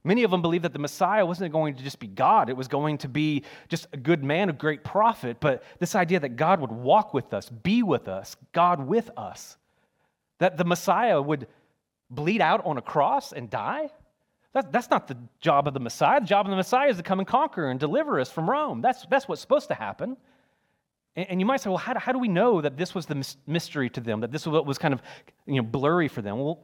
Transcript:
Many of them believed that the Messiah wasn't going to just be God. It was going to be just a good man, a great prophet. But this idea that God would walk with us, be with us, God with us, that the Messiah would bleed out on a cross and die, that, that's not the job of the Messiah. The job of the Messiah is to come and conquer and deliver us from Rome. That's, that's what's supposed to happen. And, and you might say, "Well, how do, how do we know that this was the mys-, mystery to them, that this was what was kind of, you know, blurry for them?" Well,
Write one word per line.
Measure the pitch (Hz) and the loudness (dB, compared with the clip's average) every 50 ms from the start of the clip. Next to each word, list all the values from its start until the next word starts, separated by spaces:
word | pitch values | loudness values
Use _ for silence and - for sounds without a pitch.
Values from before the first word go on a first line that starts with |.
| - | 0
Many | 165 214 247 233 | 0 2 4 4
of | 180 | 4
them | 185 180 | 2 2
believed | 170 165 170 180 170 | 2 2 0 0 -2
that | 160 131 | -4 -4
the | 143 | -6
Messiah | 147 139 - - 185 180 208 220 185 | -8 -8 -4 -2 0 2 2 2 2
wasn't | 165 180 170 190 160 151 | 0 -2 -4 -6 -4 -2
going | 160 156 151 135 | -2 -2 -2 -4
to | 127 131 | -6 -10
just | 139 - - | -12 -12 -12
be | 120 | -14
God. | 98 95 131 131 175 220 208 143 117 | -10 -2 2 4 6 6 6 4 2
It | 131 | -2
was | 127 120 | -6 -4
going | 117 147 139 151 156 147 - | -4 -2 0 0 0 -2 -4
to | - | -4
be | 131 120 151 151 156 147 139 - - - - - | -4 -2 0 0 0 0 -2 -4 -8 -14 -20 -10
just | - 175 160 - - - | -8 -8 -8 -8 -10 -14
a | |
good | 139 117 156 170 147 135 | -2 0 2 2 2 2
man, | 139 151 180 208 180 | 0 0 2 0 0
a | 143 | -2
great | 113 147 156 151 - - | 0 -2 -2 -2 -2 -4
prophet. | - - 202 220 - - - 131 120 117 - | -2 2 4 4 4 2 0 -4 -8 -4 0
But | 156 147 127 - - - - | 0 0 0 0 -4 -12 -8
this | - 175 - - | -6 -4 0 0
idea | 190 180 165 190 170 | 0 2 2 2 0
that | 143 127 117 | 0 -2 -2
God | 135 156 170 196 165 | 0 2 2 2 2
would | 135 117 | 0 -2
walk | 113 120 123 135 190 214 208 - - | -6 -2 2 4 4 4 4 2 -2
with | 131 - - 110 | -4 -4 -4 -6
us, | 98 - - | -6 -6 -8
be | 120 110 - 175 220 247 233 | -12 -4 0 2 2 2 2
with | 180 135 113 - | 2 0 0 -2
us, | 98 95 95 - - - - - _ | -6 -10 -10 -10 -14 -18 -20 -16 _
God | - 170 175 180 175 147 135 | 0 2 2 4 2 0 -2
with | 135 208 - - - - | -2 -2 -2 -2 -4 -8
us, | 120 107 90 - - - - - _ _ _ _ _ _ _ _ _ _ _ _ _ _ _ _ - | -12 -12 -12 -14 -16 -20 -20 -20 _ _ _ _ _ _ _ _ _ _ _ _ _ _ _ _ 0
that | 170 185 165 | 0 2 2
the | 156 175 | 0 0
Messiah | 175 175 170 - 190 175 202 247 226 175 143 | 0 0 0 2 2 2 4 4 4 4 2
would | 139 147 156 135 117 - _ _ _ _ _ _ _ _ _ _ _ - | 2 0 -2 -4 -4 -10 _ _ _ _ _ _ _ _ _ _ _ -12
bleed | 123 147 151 175 220 214 | -8 -4 -2 0 2 2
out | 160 160 202 208 - | 4 4 2 2 0
on | 170 147 120 | -2 -4 -4
a | |
cross | - - - 151 139 220 269 277 - - | -6 0 2 2 2 4 2 -2 -4 -6
and | - 143 120 | -12 -12 -10
die, | 104 127 113 104 135 240 302 311 277 - _ _ _ _ _ _ _ _ _ _ _ - | -8 -6 -6 -4 -4 -4 -4 -6 -8 -10 _ _ _ _ _ _ _ _ _ _ _ -2
that, | 269 226 135 | -2 -2 0
that's | 170 240 240 - | 0 -2 0 2
not | - 202 - | 0 0 0
the | - 127 120 120 - _ _ | -4 -10 -12 -14 -18 _ _
job | - 165 143 143 143 | 2 4 4 4 4
of | 147 131 | 2 -2
the | 131 | -4
Messiah. | 120 117 - - 151 190 254 294 | -6 -6 0 2 4 4 4 4
The | 214 | 4
job | 165 202 202 196 | 4 2 2 2
of | 196 | 2
the | 196 | 0
Messiah | 190 180 - 247 254 285 285 | -2 0 2 2 2 2 2
is | 202 | 0
to | 175 - | 0 -2
come | - 185 190 | -2 -2 -2
and | 190 | 0
conquer | - 226 269 311 - - 185 151 131 | 2 2 2 2 0 -2 -2 -2 -2
and | 127 131 | -2 -2
deliver | 156 147 190 294 311 294 202 139 | -2 0 0 0 0 0 0 0
us | 127 - | -2 -2
from | - 165 160 196 | -4 -4 -2 0
Rome. | 269 302 302 247 139 117 | 0 0 -2 -4 -4 -2
That's, | - 254 247 - - | 0 0 0 -2 -2
that's | - 269 - - | 0 0 0 0
what's | - 160 - | -2 -8 -8
supposed | - - 269 294 - | -2 0 0 0 0
to | - 127 | -2 -6
happen. | - 110 98 - - 165 240 262 - _ _ _ _ _ _ _ _ _ _ _ _ _ _ _ _ _ _ _ | -6 -6 -8 -8 -6 -8 -8 -8 -12 _ _ _ _ _ _ _ _ _ _ _ _ _ _ _ _ _ _ _
And, | 160 185 190 | -10 -6 -4
and | 180 185 | -2 0
you | 185 | 0
might | 247 277 262 | 0 0 0
say, | - 202 | -2 -2
"Well, | 185 | -4
how | 160 - 226 262 | -4 -4 -4 -6
do, | 196 | -4
how | - 233 | -2 -2
do | 254 262 | -2 0
we | 247 | 0
know | 214 170 175 233 247 208 165 | 0 2 4 4 4 4 2
that | 147 143 131 | 2 -2 -2
this | 147 180 - - | -4 -6 -4 -6
was | 180 156 | -6 -6
the | - 147 | -4 -6
mys-, | 139 131 - - - _ | -6 -6 -8 -12 -14 _
mystery | 143 160 165 - - - 147 127 117 | -4 -4 -4 -4 -4 -2 -2 -2 -2
to | - 135 | -2 -4
them, | 113 117 107 107 | -4 -2 -2 -2
that | 120 113 | -2 -4
this | 143 151 - | -6 -6 -2
was | 165 160 | 0 0
what | 160 143 | 2 2
was | 143 135 | 0 -2
kind | - 175 147 131 | -2 0 0 -2
of, | - - - - - - _ _ _ _ | -2 -4 -10 -20 -20 -20 _ _ _ _
you | - 139 131 | -2 -2 0
know, | 113 | 0
blurry | 110 139 135 139 156 170 180 160 | 0 -2 0 2 2 2 2 0
for | 131 - 123 | 0 -2 -6
them?" | 101 101 101 127 | -6 -6 -6 -4
Well, | 139 151 - - | -4 -4 -6 -8